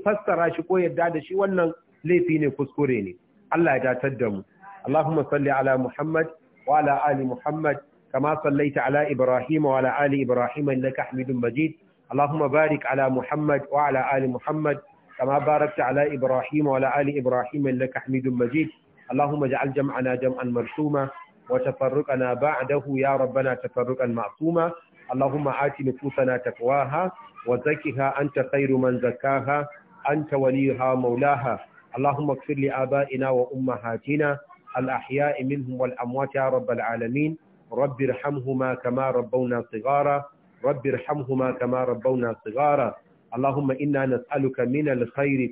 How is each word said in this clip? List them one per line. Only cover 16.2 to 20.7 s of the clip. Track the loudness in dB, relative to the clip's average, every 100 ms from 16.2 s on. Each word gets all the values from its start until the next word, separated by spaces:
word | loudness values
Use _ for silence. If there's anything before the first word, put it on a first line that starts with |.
| 0 0 0 0 2
wa | 2
ala | 2 2
ali | 0 0
Ibrahim | 0 0 0 -2 0
innaka | 0 -2 -4 -2
Hamidum | -2 0 0
Majid. | 0 0 -2 -6 _ _ -6
اللهم | -2 0 0
اجعل | 0 0 -2
جمعنا | 0 -2 0 -2
جمعا | 0 -2 -2
مرحوما | -2 -2 -4